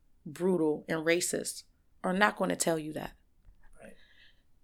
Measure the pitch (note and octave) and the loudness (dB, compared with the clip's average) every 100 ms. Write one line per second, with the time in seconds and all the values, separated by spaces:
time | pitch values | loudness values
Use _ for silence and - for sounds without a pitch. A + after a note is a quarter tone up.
0 | _ _ D#3+ C#3+ F#3 F3+ D#3 D3+ - D#3+ | _ _ -14 -2 2 2 2 0 -2 0
1 | D#3 E3+ F3 - - - - _ _ _ | 2 2 2 -2 -4 -8 -14 _ _ _
2 | F#3 F#3 G#3 - F#3 F3 - D#3+ D#3 D3+ | -2 2 2 2 -2 0 0 0 -2 -8
3 | - - _ _ - - - - - - | -10 -12 _ _ -20 -20 -20 -20 -20 -20
4 | - - - _ _ _ | -20 -20 -20 _ _ _